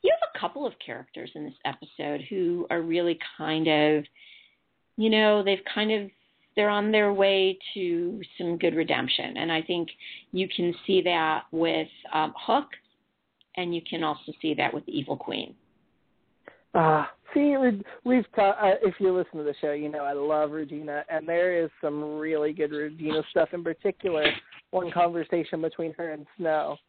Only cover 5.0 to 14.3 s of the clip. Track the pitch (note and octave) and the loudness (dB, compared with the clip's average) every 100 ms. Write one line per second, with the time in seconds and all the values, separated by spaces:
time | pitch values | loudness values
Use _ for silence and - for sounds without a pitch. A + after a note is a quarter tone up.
5 | A3 G#3+ G#3+ G#3 G3 G3 G3 - G#3+ G#3+ | 4 6 6 4 4 0 -2 -2 0 0
6 | G3+ _ _ _ _ - G#3 G#3 G#3 G#3+ | -4 _ _ _ _ 0 2 2 4 4
7 | G#3 G3 G3 G3 F#3+ F#3+ - - F3+ E3+ | 4 4 4 6 2 0 -8 -4 -2 0
8 | F3 G#3+ F3+ - F3 E3+ E3+ D#3+ D#3+ C3+ | -2 -6 -12 -8 -4 0 2 2 0 0
9 | - - - - E3 D#3+ D#3+ F3 E3 - | 0 -4 -4 -4 -2 -2 -2 -4 -4 -10
10 | - - - F3+ F#3 - F3 E3+ - G3 | -18 -18 -8 -4 -4 -2 -2 -4 2 2
11 | F3 F3 D#3 D#3 - D#3+ E3 D#3+ D#3 - | 4 2 2 0 -4 0 0 0 -4 -10
12 | - - - - - C4 D4 - _ _ | -4 -2 -2 -4 0 0 0 -14 _ _
13 | _ _ _ _ _ - F3 E3+ E3 E3 | _ _ _ _ _ -8 -4 -4 -6 -4
14 | D#3 D3 - | -2 -4 -10